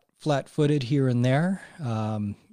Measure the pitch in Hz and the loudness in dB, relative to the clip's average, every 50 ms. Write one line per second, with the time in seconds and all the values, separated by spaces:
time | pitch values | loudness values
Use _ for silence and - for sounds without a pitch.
0 | _ _ _ _ - 151 143 131 - - - - 151 143 151 147 127 110 147 139 | _ _ _ _ -2 -2 -2 -2 -2 -4 -2 0 2 2 2 0 0 0 0 2
1 | 135 127 120 120 123 127 131 147 170 185 196 180 - - - - 151 120 110 110 | 2 2 2 2 2 2 2 2 2 0 -2 -4 -8 -14 -14 -10 -6 -4 -4 -2
2 | 110 107 110 107 104 101 104 - _ _ | -2 -4 -4 -4 -4 -6 -8 -10 _ _